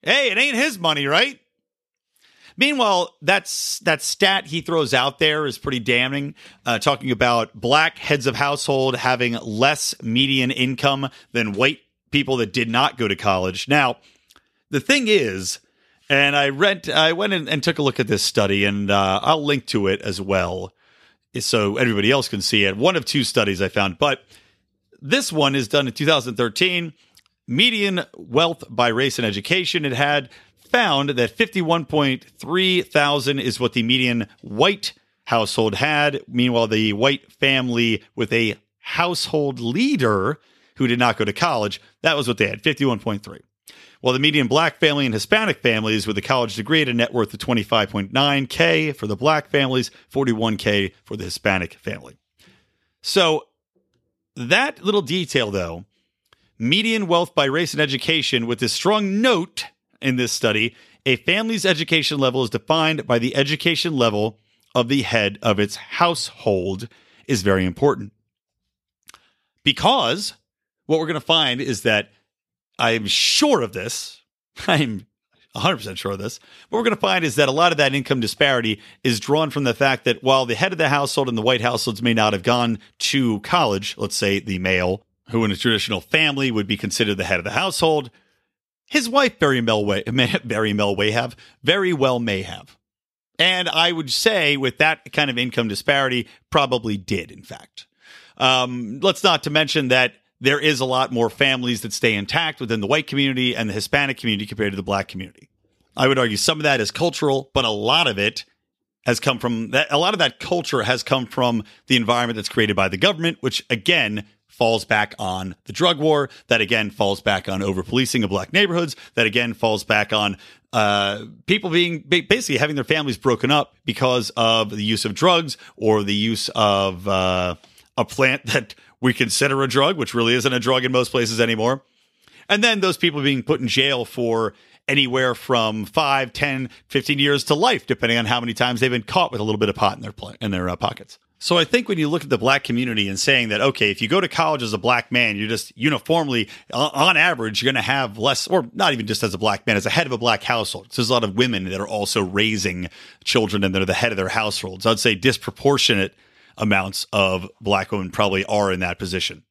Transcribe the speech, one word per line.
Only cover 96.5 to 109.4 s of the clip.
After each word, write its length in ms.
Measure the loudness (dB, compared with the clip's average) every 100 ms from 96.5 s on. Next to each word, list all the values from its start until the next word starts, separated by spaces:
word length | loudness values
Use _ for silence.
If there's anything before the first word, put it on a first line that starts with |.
| 0 2 0 -2 -6
did, 340 | -4 -6 -6
in 120 | -16
fact. 440 | -20 -20 -20 -20 -20 _ -20 -20 -20 _
Um, 600 | 2 2 0 -4 -8 -2
let's 220 | 0 2
not 200 | 2 2
to 80 | 0
mention 380 | 0 0 0 2
that 260 | 4 4 _ _ _
there 180 | 0 2
is 220 | 2 0
a 40 |
lot 280 | 0 0 0
more 160 | 0 0
families 540 | 2 2 2 -2 -4
that 100 | -4
stay 220 | 0 0
intact 460 | 0 -2 -2 -2 -4
within 200 | -4 -2
the 60 | 0
white 200 | 0 0
community 480 | -2 0 0 -2
and 140 | -2 -4
the 60 |
Hispanic 420 | -4 -2 -2 -2 -4
community 300 | -2 -2 -4
compared 260 | -4 -4
to 40 | -2
the 60 |
black 260 | -2 -2 -2
community. 420 | -10 -14 _ -20 _ _ _ _ 0
I 120 | 2
would 100 | 4
argue 180 | 2 0
some 220 | 0 0
of 40 |
that 180 | 0 0
is 100 | 0
cultural, 600 | 0 -2 0 0 0 -2
but 120 | -2
a 60 | 0
lot 360 | -2 0 2 2
of 120 | 0
it 260 | -2 -2 -16 _ _ _ _ _
has 160 | -2 -2
come 180 | 0
from 320 | -2